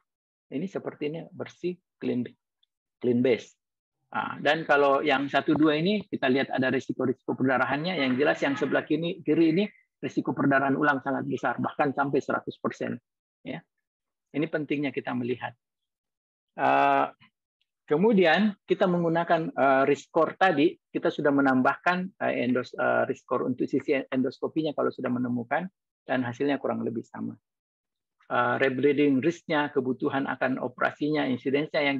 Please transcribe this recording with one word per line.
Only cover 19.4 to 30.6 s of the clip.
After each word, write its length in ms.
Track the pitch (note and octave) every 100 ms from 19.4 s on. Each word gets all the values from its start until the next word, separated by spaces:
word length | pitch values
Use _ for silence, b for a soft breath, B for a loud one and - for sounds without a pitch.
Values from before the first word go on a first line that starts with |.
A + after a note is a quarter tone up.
| E3
eh, 320 | - C3 C3+ C#3
risk 180 | C#3+ -
score 320 | E3+ D3+ -
tadi, 380 | F#3+ D3 D#3+ - _
kita 240 | D3+ E3+
sudah 240 | - C#3+ C#3+
menambahkan, 800 | C#3 B2+ C3 C#3 - F3+ F#3 -
eh, 240 | B2 B2+ B2+
endos-, 240 | B2+ B2 -
eh, 260 | B2+ A#2+ A#2
risk 180 | B2 -
score 160 | B2+
untuk 240 | - B2+ C#3+
sisi 300 | C#3 - C#3 B2+
endoskopinya 640 | C3 B2+ - C3+ - D#3
kalau 160 | C3+ B2+
sudah 240 | - C3
menemukan, 560 | B2 B2 B2 A#2 C#3+ F#3 - _ _ -
dan 160 | B2+
hasilnya 380 | B2 A#2+ C#3+ C3+
kurang 220 | B2 A2+ A2+
lebih 180 | A#2
sama. 320 | - A2 A2+ A2+ _ _ _ _ _ _ _ _ -
Eh, 240 | B2 A#2+ B2
rebleeding 560 | C3+ C3 C#3 C#3 D3 C3+
risk-nya, 480 | D3 E3 - D3+ D3 C#3
kebutuhan 480 | B2+ B2+ D3 C#3 C#3
akan 240 | C3 C3 C3